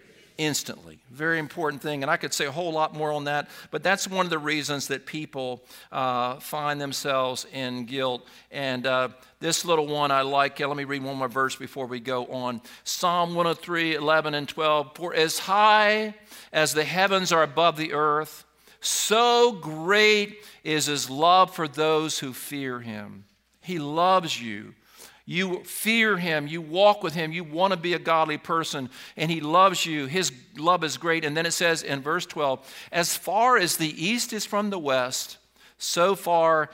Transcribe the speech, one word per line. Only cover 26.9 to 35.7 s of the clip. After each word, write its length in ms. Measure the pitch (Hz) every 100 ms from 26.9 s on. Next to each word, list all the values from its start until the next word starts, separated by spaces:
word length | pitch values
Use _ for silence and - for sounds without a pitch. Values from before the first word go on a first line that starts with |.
| 208
with 100 | 180
him, 180 | 165 160
you 120 | 170
want 300 | 156 156 190
to 40 | 180
be 160 | 170
a 60 | 160
godly 400 | 160 160 156 151
person, 500 | - 165 156 147 123 - - -
and 120 | 160
he 100 | 165
loves 460 | 147 175 190 175 175
you. 220 | 151 135
His 240 | 180 151 123 - 147
love 260 | 165 180
is 140 | 156 127
great. 260 | 165 165
And 140 | 156 156
then 80 | 165
it 60 |
says 320 | - 170 160
in 180 | - 139
verse 240 | 139 170 -
twelve, 420 | 165 143 131 - - -
"As 240 | 170 170 -
far 420 | - 196 254 240
as 200 | 170 -
the 260 | 156 139
east 300 | 170 233 226
is 140 | 214 -
from 240 | 208 208
the 80 | 190
west, 580 | 139 131 123 - - - _ _ _